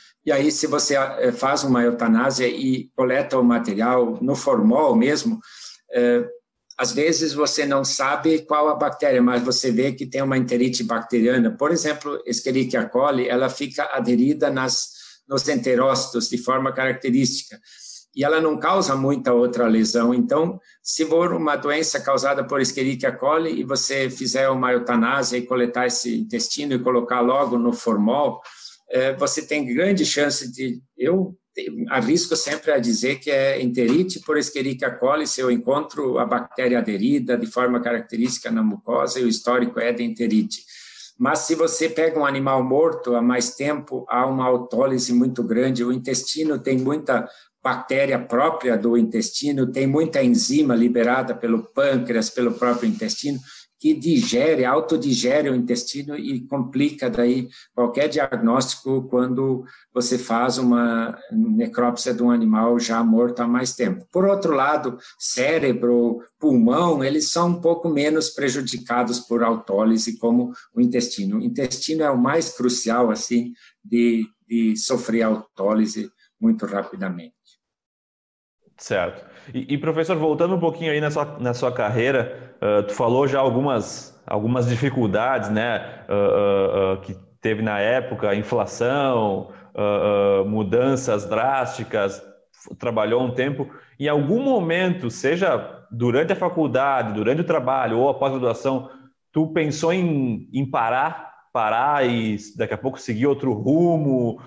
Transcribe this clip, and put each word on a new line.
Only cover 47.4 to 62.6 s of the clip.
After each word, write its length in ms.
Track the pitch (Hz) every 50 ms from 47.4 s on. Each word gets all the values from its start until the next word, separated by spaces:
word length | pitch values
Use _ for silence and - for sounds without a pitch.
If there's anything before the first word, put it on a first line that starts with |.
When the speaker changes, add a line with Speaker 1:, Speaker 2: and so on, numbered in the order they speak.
| - _ _ _ -
Speaker 1:
bactéria 540 | 131 120 - - - 135 139 139 139 131 123
própria 600 | 120 - 120 123 143 160 160 - - 123 113 104
do 200 | 104 117 120 117
intestino, 720 | 110 110 117 110 - - - - 139 147 143 135 127 123
tem 140 | - 135 135
muita 380 | 135 139 156 160 - - 143 131
enzima 520 | 123 117 - - - 139 151 151 131 120
liberada 600 | 113 120 120 120 120 117 123 127 135 131 120 117
pelo 280 | - 117 117 117 110 -
pâncreas, 680 | - - 139 139 139 135 123 - 123 117 110 110 -
pelo 240 | - 127 123 117 117
próprio 360 | - 123 123 120 120 117 110
intestino, 500 | 98 - 110 107 - - - 143 143 131 - - - - - _ _ _
que 160 | - 156 151
digere, 680 | 139 131 170 160 123 101 - 117 123 143 160 156 131 127
autodigere 840 | 123 139 160 160 - 160 139 131 143 123 117 113 123 135 151 147 139
o 60 | 131
intestino 600 | 123 120 123 120 120 - - - 143 139 147 147
e 300 | 151 147 139 135 123 127
complica 640 | - 143 139 131 135 - 135 143 147 143 - 131 123
daí 400 | 107 123 120 123 127 131 127 131 - - - _ -
qualquer 340 | 123 120 117 120 135 147 156
diagnóstico 960 | 147 151 139 135 127 107 110 117 120 135 135 - - - - 131 135 131 127 135
quando 560 | 123 123 127 131 127 131 135 135 127 123 131 - - - _ _
você 280 | - 123 123 - 131 120
faz 400 | - - 113 117 123 131 120 131
uma 580 | 127 123 120 120 120 117 117 113 113 117 - - - -
necrópsia 800 | 113 110 113 113 107 113 117 113 - 120 120 120 120 - - 131 117
de 80 | 113
um 80 | 120 120
animal 500 | 120 117 113 110 110 110